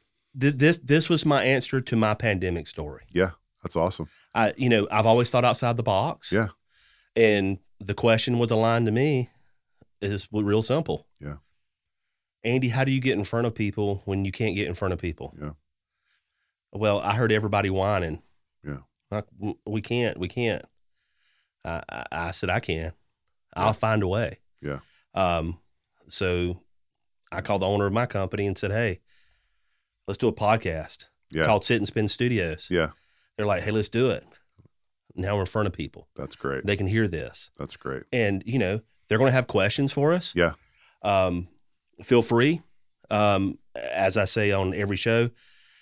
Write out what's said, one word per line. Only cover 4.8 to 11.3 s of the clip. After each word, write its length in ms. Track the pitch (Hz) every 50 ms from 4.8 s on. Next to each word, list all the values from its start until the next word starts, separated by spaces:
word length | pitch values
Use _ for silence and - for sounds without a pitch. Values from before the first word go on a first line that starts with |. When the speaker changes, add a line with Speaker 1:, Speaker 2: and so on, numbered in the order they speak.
| 101 -
Speaker 1:
I've 160 | 104 110 107
always 240 | 113 113 123 120 -
thought 140 | - 123 120
outside 320 | 120 117 - 127 117 120
the 80 | 120 117
box. 480 | 113 98 95 123 165 - - - -
Speaker 2:
Yeah. 160 | 92 107 110 98 - _ _ _ _ _ _ _ _ _ _ _ _
Speaker 1:
And 440 | 117 113 107 104 101 98 98 98 - - _ _ _
the 160 | 98 98 98
question 440 | - - 117 113 110 - - 120 117
was 120 | 120 113
aligned 360 | 117 110 113 113 117 117 113
to 60 | 110
me 380 | 107 120 143 156 143 127 123 - _ _ _ _ _ _ _ _ _ _ _ _ _ _
is 240 | 101 101 104 92 - -
w-, 160 | 107 107 104 101
real 140 | 104 110
simple. 440 | 110 - 131 160 156 - 78 - - _ _ _
Speaker 2:
Yeah. 160 | 76 73